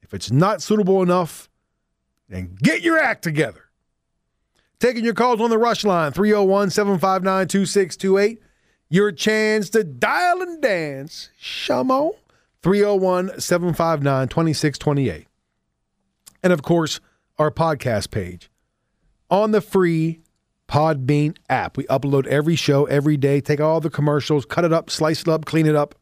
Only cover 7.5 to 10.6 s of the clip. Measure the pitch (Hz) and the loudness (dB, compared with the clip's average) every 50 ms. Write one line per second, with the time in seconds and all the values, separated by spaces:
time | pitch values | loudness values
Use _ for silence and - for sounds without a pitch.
7.5 | - 196 196 - - 202 196 160 - - - 190 190 196 202 214 233 226 _ _ | 0 -2 -2 0 2 0 0 0 -4 -6 0 0 2 2 2 0 -2 -4 _ _
8.5 | _ _ _ _ _ _ _ _ 147 185 208 208 175 - - 214 214 214 214 214 | _ _ _ _ _ _ _ _ 2 2 2 2 -2 -2 -2 0 0 2 0 0
9.5 | 214 220 202 - - 226 214 160 131 123 208 214 269 330 359 359 349 359 370 359 | 0 0 -2 0 0 0 0 0 -4 -4 -2 -2 0 0 2 0 0 0 -2 -8
10.5 | 339 320 | -8 -2